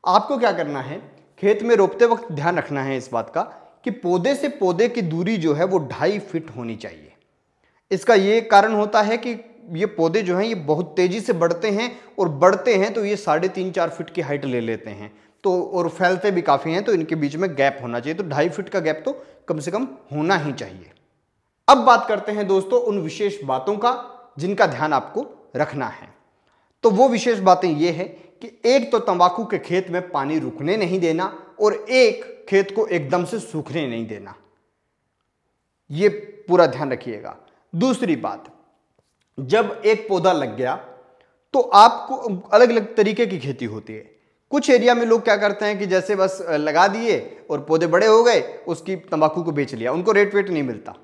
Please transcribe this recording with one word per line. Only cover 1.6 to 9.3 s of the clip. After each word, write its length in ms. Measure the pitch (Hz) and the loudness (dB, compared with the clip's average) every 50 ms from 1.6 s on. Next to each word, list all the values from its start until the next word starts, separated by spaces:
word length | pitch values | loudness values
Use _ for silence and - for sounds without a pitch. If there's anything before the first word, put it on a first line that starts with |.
में 120 | 226 233 233 | 4 2 4
रोपते 300 | 202 190 180 190 - 240 | 4 4 2 4 2 4
वक्त 260 | 233 233 226 - - | 4 4 -2 -4 -10
ध्यान 240 | 165 143 143 170 180 160 | -8 -2 -2 0 0 -2
रखना 240 | - - 147 139 | -4 -4 -6 -6
है 140 | 135 139 135 | -4 -4 -4
इस 120 | 127 120 - | -6 -6 -4
बात 160 | 120 113 110 - | -6 -6 -6 -4
का 120 | - 160 214 - - - - - _ _ _ | -4 -6 -6 -6 -10 -20 -20 -20 _ _ _
कि 60 | 254 | -8
पौधे 420 | 196 - - 175 180 180 175 262 277 | -8 -4 -2 0 0 2 2 0 0
से 140 | 277 - 277 | 0 -2 -6
पौधे 380 | - - 196 185 175 170 226 240 | -4 -2 0 0 2 2 0 0
की 140 | 240 240 | 0 -2
दूरी 340 | 196 160 156 165 180 190 226 | -4 -2 -2 -2 -2 -2 -2
जो 160 | 196 156 160 143 | 0 0 0 0
है 100 | 147 175 | 2 0
वो 140 | 185 190 180 | 0 0 -2
ढाई 380 | 147 120 - - 147 180 208 202 | -2 -4 -6 -2 -2 -2 -2 -2
फीट 280 | 202 - - 165 156 151 110 | -8 -8 -8 -8 -8 -8 -14
होनी 180 | 120 120 113 113 | -12 -10 -10 -10
चाहिए। 360 | 101 - 98 85 78 76 - _ _ _ _ _ _ _ _ _ _ _ _ _ _ _ _ | -12 -14 -16 -16 -18 -20 -20 _ _ _ _ _ _ _ _ _ _ _ _ _ _ _ _
इसका 240 | 196 185 - - 226 | -6 -2 2 4 4
ये 260 | 202 196 202 214 226 | 4 4 4 2 0
कारण 300 | 220 226 202 202 208 220 | 2 6 6 6 6 6
होता 300 | 226 208 208 208 214 214 | 0 -2 -2 0 0 0
है 140 | 202 208 226 | 0 0 -2
कि 200 | 233 226 240 | -4 -4 -8